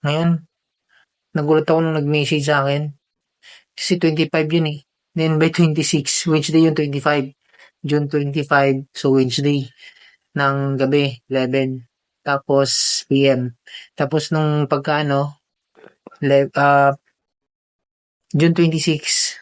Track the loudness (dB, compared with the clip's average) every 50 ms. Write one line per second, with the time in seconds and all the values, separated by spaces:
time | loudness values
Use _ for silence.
0 | -2 -2 -2 0 2 0 0 0 -4 _ _ _ _ _ _ _ _ _ _ _
1 | _ _ _ _ _ _ _ -4 0 2 2 2 4 2 2 2 2 0 0 -2
2 | 0 0 0 0 0 0 -2 -2 0 0 0 2 2 0 -2 -2 -4 -6 -10 _
3 | _ _ _ _ _ _ _ _ _ -20 -20 -20 _ _ _ -10 -4 -2 -2 0
4 | 2 0 2 0 -2 0 0 -2 -2 0 0 0 0 0 -4 -8 _ _ _ _
5 | _ _ _ -2 0 0 2 2 2 2 2 2 2 2 2 0 -2 0 0 -2
6 | -2 -2 -4 -4 -2 0 0 0 0 2 4 4 4 4 2 0 -2 -2 -4 -2
7 | 0 0 0 0 -2 -4 -10 _ _ _ _ _ -20 _ _ _ -6 -2 -2 -2
8 | -2 -2 -2 -2 -2 -2 -4 -4 -2 2 2 2 4 2 0 0 -4 _ _ -4
9 | 0 2 2 2 2 0 -2 -2 -2 0 0 -2 -4 -8 _ _ -20 -20 _ _
10 | _ _ _ _ _ _ _ -2 -2 0 0 -2 -2 -4 -2 -2 0 2 2 0
11 | 0 0 -4 -8 _ _ -4 -2 -2 0 -2 -2 -2 -2 -6 -10 -14 _ _ _
12 | _ _ _ _ _ -4 -4 -4 _ 0 0 2 2 0 -2 -4 -2 -4 -4 -6
13 | -4 _ 0 2 2 2 2 0 -2 -6 -8 _ _ -20 -20 -20 -20 _ _ -6
14 | -6 -2 -2 -4 -4 -2 -2 -2 0 0 0 0 0 0 -2 -4 -2 -2 -2 -2
15 | -2 -2 -2 -2 -2 -4 -8 _ _ _ _ _ _ _ _ _ -20 -20 _ _
16 | _ -20 -12 _ 0 2 4 4 2 2 _ 0 2 4 4 4 4 2 0 -2
17 | _ _ _ _ _ _ _ _ _ _ _ _ _ _ _ _ _ _ _ _
18 | _ _ _ _ _ _ -2 2 2 2 4 2 2 0 0 -2 -2 -2 -2 -2
19 | -4 -4 -4 -4 -4 -4 -8 -12